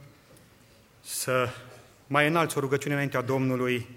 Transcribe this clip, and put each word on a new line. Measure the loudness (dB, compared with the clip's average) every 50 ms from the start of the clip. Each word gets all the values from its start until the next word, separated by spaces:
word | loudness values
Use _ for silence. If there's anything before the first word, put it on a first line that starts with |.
| -20 -20 -20 -20 -20 -20 -20 -20 -20 -20 -20 -20 -20 -20 -20 -20 -20 _ _ -20
să | -14 -10 -8 -6 -2 0 2 2 2 0 -2 -8 -16 -18 -20 -20 -20 -20 -20 -20 -8
mai | 0 2 4 4 4
înalți | 4 2 2 2 0
o | -2
rugăciune | -2 0 0 0 0 0 -2
înaintea | -2 -2 -2 -2 -2
Domnului | 0 0 0 2 2 2 0 0 0 0 0 -2 -4 -6 -14